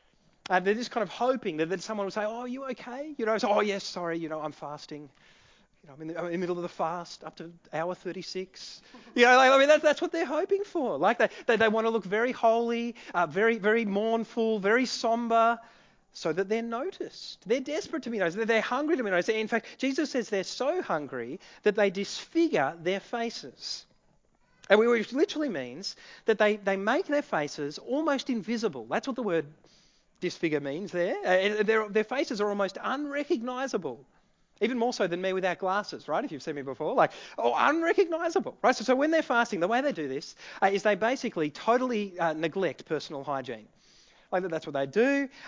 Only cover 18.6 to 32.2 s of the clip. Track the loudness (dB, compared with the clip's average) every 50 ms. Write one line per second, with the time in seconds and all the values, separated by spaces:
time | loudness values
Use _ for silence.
18.6 | 2 0 -2 -2 0 0 0 0 0 0 0 0 2 2 0 -2 0 0 -2 -2
19.6 | -2 -4 -10 -4 -4 -2 0 0 -2 -2 -2 -4 -4 -2 -2 -2 -2 -4 -6 -4
20.6 | -2 -2 -2 -2 -2 -2 -2 -4 -4 -4 -8 -8 -8 -8 -10 -12 -14 -18 -10 -2
21.6 | 0 0 2 4 2 2 2 -2 -6 -6 -8 -12 -10 -4 0 2 2 2 4 2
22.6 | 2 0 -2 -2 -2 -2 -2 -2 -4 -6 -6 -4 -4 -4 -6 -8 -14 -16 -16 -14
23.6 | -12 -12 -12 -12 -14 _ _ _ _ _ _ _ _ _ _ _ _ _ _ _
24.6 | 2 4 6 6 8 6 4 2 2 0 0 0 0 0 0 -2 -4 -4 -4 -4
25.6 | -6 -8 -10 -12 -12 -14 -14 -16 -20 -20 -20 -8 0 0 2 4 4 2 2 2
26.6 | 0 -2 -2 0 0 0 0 0 0 0 -2 -2 -2 0 -2 -2 -2 -2 -4 -6
27.6 | -6 -6 -6 -8 -8 -4 -2 -2 0 0 0 0 -2 -2 -4 -4 -2 -4 -4 -2
28.6 | -2 -4 -4 -4 -8 -4 -4 -4 -4 -4 -6 -4 -2 0 0 0 -2 -4 -10 _
29.6 | _ -20 _ _ _ _ _ _ _ _ _ -8 -8 -6 -6 -2 -2 0 0 0
30.6 | -2 -4 -6 -8 -8 -6 -2 -2 0 0 -2 -2 2 4 4 4 4 2 2 0
31.6 | 2 2 4 2 2 2 0 0 0 0 0 -2